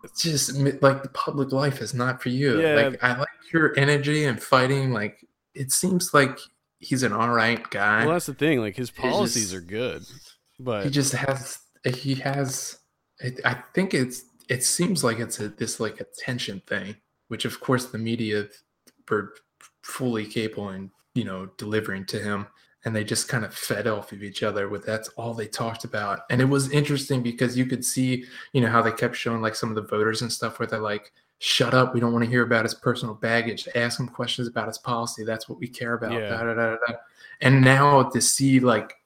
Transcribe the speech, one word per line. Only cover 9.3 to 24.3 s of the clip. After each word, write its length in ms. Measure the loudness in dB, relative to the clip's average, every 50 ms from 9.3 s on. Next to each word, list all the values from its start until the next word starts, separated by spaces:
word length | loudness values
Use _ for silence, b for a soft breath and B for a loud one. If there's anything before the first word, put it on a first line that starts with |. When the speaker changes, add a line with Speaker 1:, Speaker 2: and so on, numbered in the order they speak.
| 0 -2 -2 -2
Speaker 1:
just 40 | -4
Speaker 2:
are 60 | -10 -10
good, 380 | -8 -6 -4 -4 -4 -6 -8 -12 -16 -20 -20 -20 -20 -20 _ _ _ _ -10
but 260 | -6 -4 -2 -2 -2
Speaker 1:
he 60 | 0
just 220 | 0 0 0 0
has, 460 | 0 -2 -2 -2 -2 -4 -6 -12 -14 -16 _ _ _ _ -4 -4 -4
he 200 | -2 -2 -4 -4
has, 600 | -2 -2 -4 -2 -2 -2 -2 -4 -6 -8 -10 -12 _ _ _ _ _ _ _ _ _
it, 200 | -10 -8 -8 -2 -2
I 180 | -2 -2 -2 -10 -4 _
think 200 | -2 0 0 0
it's, 300 | 0 0 -2 -4 -12 -14 _ _ _ -6 -4
it 140 | -4 -2 0
seems 380 | -2 0 0 0 0 0 0
like 160 | 0 0 0 -2
it's 220 | -4 -6 -6 -8
a, 80 | -8 -8
this, 320 | -6 -6 -6 -6 -4 -4
like, 200 | -4 -6 -6 -8
attention 600 | -14 _ -14 -10 -8 -6 -6 -6 -6 -8 -8 -12 _
thing, 300 | -6 -6 -6 -6 -8 -12 _ _ _ _ _ _ _
which, 180 | -8 -6 -6
of 120 | -6 -6 -6
course, 260 | 0 0 0 0 0
the 100 | -4 -8 -6
media 500 | -4 -4 -2 -2 -2 -2 -2 -2 -4 -6 -12 -20 _ _ _ _ _ _ _ _ _ -2
were 220 | -2 -2 -2 -6 -14 -20 _ _ _ _ -20 -20 _ _
fully 440 | _ -14 -8 -4 -2 -2 -2 -2 -4
capable 420 | -4 -4 -4 -4 -2 -4 -6 -8 -8
in, 200 | -8 -10 -12 -14 _ _ _ _ _
you 100 | -4 -4
know, 240 | -2 -6 -10 -10 -12 _
delivering 480 | -12 -8 -2 -2 -2 -2 -2 -6 -6 -6
to 120 | -6 -6 -6
him. 280 | -4 -4 -4 -4 -6 -10 b b b b b b _
And 80 | -4 -2
they 80 | -2
just 260 | -2 -2 -2 -4 -2 -2
kind 180 | -4 -4 -4
of 80 | -6 -8
fed 320 | -10 -4 -4 -4 -2 0
off 260 | -2 -2 -2 -6 -10
of 100 | -14 -12
each 200 | -12 -12